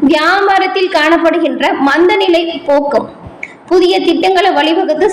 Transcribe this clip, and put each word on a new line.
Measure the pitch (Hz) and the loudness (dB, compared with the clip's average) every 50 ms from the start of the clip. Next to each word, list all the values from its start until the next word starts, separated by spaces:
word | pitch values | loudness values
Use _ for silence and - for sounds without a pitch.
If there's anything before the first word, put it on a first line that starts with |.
| - 269 | 2 2
வியாபாரத்தில் | 320 302 302 330 370 392 392 392 392 381 381 370 370 392 370 359 - 320 | 0 2 0 0 0 0 0 2 2 0 0 -2 -2 -2 -4 -2 0 0
காணப்படுகின்ற | 302 - 339 330 302 330 311 339 330 294 254 - 262 320 370 - 277 277 | 0 2 0 2 2 0 0 0 -2 -2 -2 -2 -2 -2 -2 0 0 0
மந்தநிலை | 277 302 349 359 427 392 381 381 339 339 339 330 330 277 - - | 2 2 2 2 2 2 2 2 2 2 0 -2 -8 -10 -2 0
போக்கும். | 285 277 285 285 285 - - - - - - - - - - - - - - - | 0 0 0 0 -2 -4 -4 -4 -14 -18 -20 -20 -18 -18 -20 -20 -20 -20 -6 0
புதிய | 339 370 359 349 381 381 - 349 | 0 2 2 2 0 0 0 0
திட்டங்களை | 330 - 330 370 381 359 349 381 320 285 | 0 0 0 0 0 2 0 0 0 0
வழிவகுத்து | 285 311 339 330 - - 302 311 359 415 | 0 0 0 0 0 -2 0 0 0 0